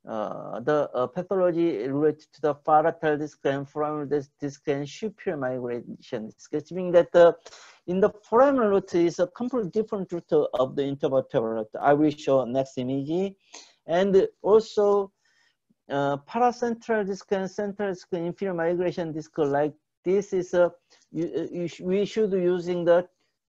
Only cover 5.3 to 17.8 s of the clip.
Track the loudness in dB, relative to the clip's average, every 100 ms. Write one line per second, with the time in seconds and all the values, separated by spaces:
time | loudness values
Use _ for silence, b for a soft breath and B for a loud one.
5.3 | -4 -4 -4 -6 -8 -10 -18 -10 -10 -10
6.3 | -16 -8 -8 -6 -8 2 2 4 8 6
7.3 | 6 -12 B B B -4 2 2 0 _
8.3 | 4 4 4 2 2 0 2 2 2 -4
9.3 | -2 -4 -4 -2 -4 -2 -6 -6 -8 _
10.3 | 2 2 0 -2 -2 -4 -2 0 0 0
11.3 | -2 -2 -4 -6 -2 2 4 2 0 0
12.3 | 0 2 -4 -4 -6 -4 -4 -4 -4 -4
13.3 | -8 B B B B -4 0 4 4 2
14.3 | _ 4 4 4 0 2 2 -2 _ _
15.3 | _ _ _ _ _ -6 -2 0 -2 -4
16.3 | 0 0 0 -4 -4 -2 -2 -2 -8 -4
17.3 | -4 -4 -6 -8 -4